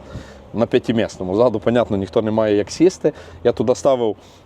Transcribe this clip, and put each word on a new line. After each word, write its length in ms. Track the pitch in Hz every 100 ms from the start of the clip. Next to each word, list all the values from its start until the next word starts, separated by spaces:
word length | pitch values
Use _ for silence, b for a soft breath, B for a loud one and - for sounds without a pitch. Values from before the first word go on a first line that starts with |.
| B B B B -
на 120 | 104 117
п'ятимісному? 720 | 123 - 113 90 - 92 101
Ззаду, 240 | 123 107
понятно, 360 | 117 120 107 101
ніхто 260 | 95 120
не 80 | 107
має 260 | 110 110 104
як 140 | 101
сісти. 420 | - 175 - 156 B B B
Я 80 | 120
туди 220 | - 117
ставив 420 | 120 147 127 113 98 B B